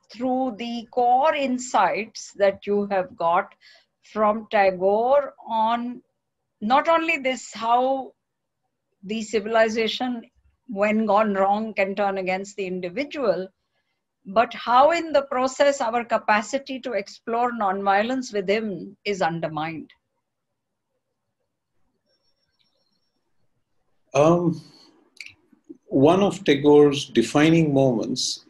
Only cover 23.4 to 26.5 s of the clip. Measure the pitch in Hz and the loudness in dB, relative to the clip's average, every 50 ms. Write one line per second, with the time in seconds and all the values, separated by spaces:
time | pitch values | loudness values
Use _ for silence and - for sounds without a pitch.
23.4 | _ _ _ _ _ _ _ _ _ _ _ _ _ _ - 139 147 165 175 175 | _ _ _ _ _ _ _ _ _ _ _ _ _ _ 2 4 4 6 4 4
24.4 | 175 156 - - - - _ _ _ _ _ _ _ _ _ - - - - _ | 2 -2 -4 -4 -8 -18 _ _ _ _ _ _ _ _ _ -20 -20 -20 -20 _
25.4 | _ _ _ _ _ - - _ _ - - 135 139 160 175 190 202 185 - - | _ _ _ _ _ -20 -20 _ _ -4 2 4 6 6 6 4 2 0 0 -2
26.4 | - 165 | 0 0